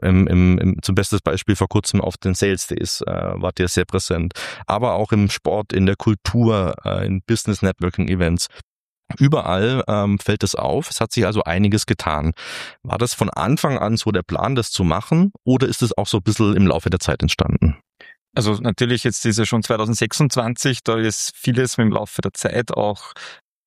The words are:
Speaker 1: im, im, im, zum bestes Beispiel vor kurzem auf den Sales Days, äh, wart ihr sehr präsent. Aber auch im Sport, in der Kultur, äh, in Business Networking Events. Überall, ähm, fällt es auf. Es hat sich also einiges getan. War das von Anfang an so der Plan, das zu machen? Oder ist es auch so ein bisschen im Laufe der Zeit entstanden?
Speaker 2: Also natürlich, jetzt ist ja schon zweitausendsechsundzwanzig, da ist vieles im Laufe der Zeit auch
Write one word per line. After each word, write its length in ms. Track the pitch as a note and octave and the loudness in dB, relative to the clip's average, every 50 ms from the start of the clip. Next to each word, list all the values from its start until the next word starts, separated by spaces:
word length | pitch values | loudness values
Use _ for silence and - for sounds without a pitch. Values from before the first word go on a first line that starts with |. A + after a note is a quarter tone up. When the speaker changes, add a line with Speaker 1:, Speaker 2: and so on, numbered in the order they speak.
| - | 2
Speaker 1:
im, 240 | F2+ F#2 F#2 F#2+ D2+ | 4 6 6 6 6
im, 320 | F2 F2+ F2+ F2+ F#2 F2+ | 6 6 6 6 6 4
im, 180 | E2 F#2 F2+ - - | 4 2 0 0 0
zum 100 | - F#2+ | 0 2
bestes 280 | F#2+ G2 - - G2 | 2 2 2 0 0
Beispiel 340 | - - - F#2+ - - G#2 | 0 0 -2 0 0 0 2
vor 120 | - F#2+ F2+ | 2 2 0
kurzem 320 | - G#2+ - - - G2 | 0 0 0 0 0 0
auf 180 | - E2 F2+ - | 0 -2 -4 -2
den 180 | - G2 F#2 | -2 -2 0
Sales 320 | - - G2+ F#2+ F2+ - - | 2 2 0 0 -2 -4 -6
Days, 340 | - - - - - - | -6 -6 -4 -4 -6 -6
äh, 100 | - - | -4 -4
wart 480 | - - G1+ - F#2 F#2 F2+ F2+ - - | -4 -4 -4 -4 -4 -4 -4 -4 -2 0
ihr 80 | F2+ F2 | -2 0
sehr 180 | - F#2 F2+ | 0 0 -2
präsent. 480 | - - F#2+ - - F#2 E2+ E2+ F2 - - - - - - - - | 0 -2 -4 -2 -2 -2 -2 -2 -4 -6 -8 -12 -12 -14 -8 -4 -4
Aber 260 | - G#2 A#2 A#2+ F2+ | -2 0 0 0 0
auch 180 | F#2 G#2+ - | 0 0 2
im 200 | - G#2 G#2 G2 | 2 2 2 2
Sport, 420 | - - - - E2+ G#2 G#2+ - - | 0 -2 -2 -2 -2 -2 -4 -2 0
in 140 | F#2+ F#2+ F#2+ | 2 2 2
der 80 | G2 | 2
Kultur, 800 | - - A#2 G#2+ - - - - A#2+ A#2+ A2+ A2 G2+ F#2 E2+ - - - | 2 0 0 0 0 -2 -2 0 2 2 2 2 2 0 -2 -4 -4 -4
äh, 220 | - F#2+ F#2+ F#2+ G2 | -4 -4 -2 -2 -2
in 160 | F#2+ F#2+ - | -4 -4 -2
Business 400 | - A#2 G#2+ - - G#2 - - | -2 -2 -2 0 -4 -2 0 -2
Networking 440 | F#2+ F#2 - F2 F2 - - F#2 - | -2 -2 -2 -4 -4 -2 -2 -2 -2
Events. 380 | F#2 F#2 F2+ E2 E2+ F2+ - - - - - _ _ _ _ _ _ _ _ _ - - | 0 0 0 0 0 0 -2 -6 -8 -16 -20 _ _ _ _ _ _ _ _ _ -2 2
Überall, 680 | C#3 C#3 D3+ C3+ - - F2 F#2 G2+ A#2 C3 C3 - - | 2 4 4 2 0 0 0 0 0 0 0 0 -2 0
ähm, 320 | G#2+ G#2 G2+ G2+ G2+ G2 | 0 0 2 2 0 0
fällt 240 | - - G#2 G#2+ - | 0 -2 -2 0 -2
es 100 | F#2+ - | -2 -2
auf. 380 | - - C2 D2+ B2+ E3 - | -2 -2 -2 -2 -2 -4 -6
Es 100 | - - | -4 -4
hat 100 | A2+ A2 | -4 -2
sich 140 | - A#2+ G#2+ | 0 0 0
also 160 | F#2 G#2+ G#2+ | 2 0 0
einiges 460 | - - E2 F#2 G#2 G2+ G2+ G#2 - - | 0 0 2 2 4 4 2 2 0 0
getan. 460 | - - - - D#2 D2+ D2 D#2+ D#2+ - - - - - - - - _ - | -2 -2 0 -2 -2 0 0 -2 -2 -4 -8 -14 -14 -14 -14 -16 -18 _ -8
War 160 | - - - | -6 -2 -2
das 160 | A2+ B2 - | -2 -2 0
von 160 | - A2+ G2+ | -2 -2 -2
Anfang 480 | - - D2 G2+ C#3+ - - D#3+ C3+ - | 0 -2 0 0 0 0 0 -2 0 0
an 180 | - G#2 A2+ A2+ | 0 0 0 0
so 140 | - A2 | 0 0
der 100 | G2+ F#2 | 0 0
Plan, 320 | F2 - F2+ - - A2+ C3+ | -2 -2 -4 -2 -2 -2 -2
das 160 | B2+ A2+ - | -2 -2 -2
zu 140 | - - F#2+ | -2 0 0
machen? 480 | E2+ D#2 F#2 - - D#3 E3 F3+ G3+ - - _ | 2 0 0 0 0 2 4 4 2 0 -2 _
Oder 240 | - C3 C#3 C3 - | 0 2 2 2 0
ist 140 | - - | 0 -2
es 160 | B2+ A2+ G2+ - | -2 -2 -2 -2
auch 80 | G#2 | -2
so 120 | - - A2 | -2 -2 0
ein 60 | F2+ | 0
bisschen 320 | - G#2 - A2 G2+ G#2+ | 0 2 2 2 4 4
im 120 | - G2 F2+ | 4 4 4
Laufe 240 | C2 E2 - - | 4 2 0 -2
der 80 | F#2 F2+ | -2 0
Zeit 240 | - - C#2+ - - | 0 -2 -2 0 0
entstanden? 560 | D2+ - - - - - - - D#2+ D2 - _ _ _ _ - - - _ _ _ _ | -2 0 0 0 0 2 2 2 2 2 0 _ _ _ _ -20 -20 -20 _ _ _ _
Speaker 2:
Also 180 | C3+ A2+ G#2+ G#2+ | -2 0 0 0
natürlich, 500 | G2+ B2 A#2+ G2+ - B2 A#2+ B2 A2+ - | 0 -2 -4 0 0 0 0 0 0 0
jetzt 220 | A#2+ G#2+ - - | -2 -4 -2 -2
ist 140 | A#2 G#2+ A2 | 0 0 0
ja 60 | A2 | 0
schon 180 | - - A#2 G#2+ | 0 0 -2 0
zweitausendsechsundzwanzig, 1200 | - A#2+ G#2+ G#2+ A2 A#2 - A#2+ G#2+ - - D3+ C3+ - C3 A#2 A2+ B2 - - C#3+ B2 - - | 0 0 0 0 -2 0 -2 -2 -2 0 0 0 2 2 0 -2 -2 -4 -2 -2 -2 -2 -2 -2
da 140 | - A2+ A2+ | -2 0 0
ist 380 | A2+ A2 G#2 - - - - | 0 0 -2 -4 -6 -8 -10
vieles 440 | - - E3+ B2 B2 C3 B2 - - | -4 -2 0 0 2 0 0 0 0
im 120 | A#2 A2 | 2 2
Laufe 300 | G#2 G#2 G#2 - - - | 2 0 -2 -4 -6 -6
der 100 | - G2 | -6 -6
Zeit 400 | - - - - - A#2 A#2+ - | -6 -4 -4 -2 -2 -2 -4 -2
auch 420 | - - G#2 G#2 G#2 - - - - - - - - - _ _ _ _ _ | -2 -2 -2 -2 -2 -4 -10 -16 -18 -18 -18 -18 -18 -20 _ _ _ _ _